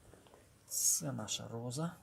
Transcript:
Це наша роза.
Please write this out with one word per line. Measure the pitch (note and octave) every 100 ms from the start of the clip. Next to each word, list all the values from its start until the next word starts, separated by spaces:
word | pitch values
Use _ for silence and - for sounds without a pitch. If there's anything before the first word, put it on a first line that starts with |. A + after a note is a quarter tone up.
| - - - - - - -
Це | - - - D3+
наша | B2 G#2 - A2+
роза. | A2+ B2 B2 E3 F3